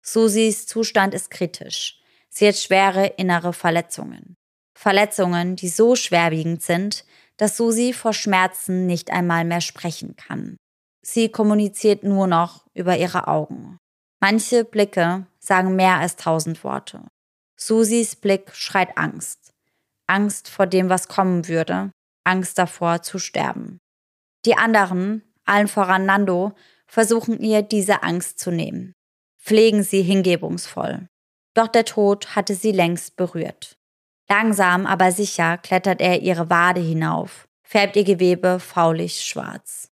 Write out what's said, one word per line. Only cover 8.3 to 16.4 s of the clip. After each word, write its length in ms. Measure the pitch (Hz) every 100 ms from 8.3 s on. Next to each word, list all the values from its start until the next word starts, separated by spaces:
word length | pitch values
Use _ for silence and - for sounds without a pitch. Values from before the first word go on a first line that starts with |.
| 190 185 - - 185 185
nicht 240 | 170 -
einmal 340 | 180 175 170
mehr 160 | 170 170
sprechen 560 | - - 170 - - -
kann. 400 | - - - - _ _ _ _
Sie 260 | - 233 220
kommuniziert 760 | 226 214 214 208 202 214 202
nur 240 | 202 196 185
noch 400 | 170 170 - _
über 220 | - 180 170
ihre 320 | 175 175 -
Augen. 500 | 156 151 139 - 180 _ _ _ _
Manche 440 | 196 220 - 240
Blicke 600 | 226 214 202 190 170 185 185 _
sagen 380 | - 185 190 185
mehr 220 | 185 175
als 180 | 170 -
tausend 480 | - 160